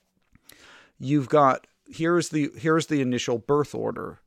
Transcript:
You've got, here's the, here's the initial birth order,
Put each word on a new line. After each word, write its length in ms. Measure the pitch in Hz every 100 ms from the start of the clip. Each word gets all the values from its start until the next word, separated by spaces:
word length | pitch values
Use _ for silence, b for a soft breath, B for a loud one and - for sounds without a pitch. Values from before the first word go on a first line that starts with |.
| _ _ _ _ b b b b b -
You've 320 | 131 147 123
got, 380 | 151 139 127 - _ -
here's 400 | - 160 175 151
the, 240 | 151 143 -
here's 300 | 160 160 -
the 140 | 147
initial 380 | 127 123 - 120
birth 360 | - 147 143
order, 460 | 117 110 - - -